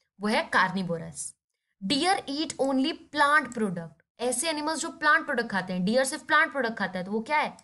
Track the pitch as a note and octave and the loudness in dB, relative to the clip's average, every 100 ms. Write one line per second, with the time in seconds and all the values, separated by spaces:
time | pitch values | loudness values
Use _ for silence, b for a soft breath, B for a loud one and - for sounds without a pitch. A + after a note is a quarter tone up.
0 | _ _ G#3 C4 D#4+ B3 F3+ F#3 F3 E3 | _ _ -2 -2 2 2 2 0 -4 -6
1 | E3 - - - _ _ _ _ G3 C#4 | -8 -12 -14 -16 _ _ _ _ -2 0
2 | F4 G4 - C#4+ D#4+ - C4+ C4 C4+ D#4+ | 2 2 0 -4 -4 -2 0 2 0 -2
3 | - D4 C#4+ D4+ B3 A#3 G#3 F3 E3 - | -6 2 4 4 2 -2 -4 -4 -8 -16
4 | _ - A#3+ B3 E4 D4+ D4+ D#4 D#4+ - | _ -6 -4 -2 -2 -2 -2 -4 -6 -2
5 | D4+ D#4 D4+ B3 A#3 G3 F3+ F#3 F3+ B3 | 4 4 2 -2 -2 -2 -2 -2 2 2
6 | C4 D4+ - D4+ D#4+ C#4+ A#3+ A3+ F#3 F#3 | 2 -2 2 4 4 2 -2 -2 -4 -4
7 | F3+ A3 A3+ D4+ B3 - | -6 -6 -2 -2 -2 -6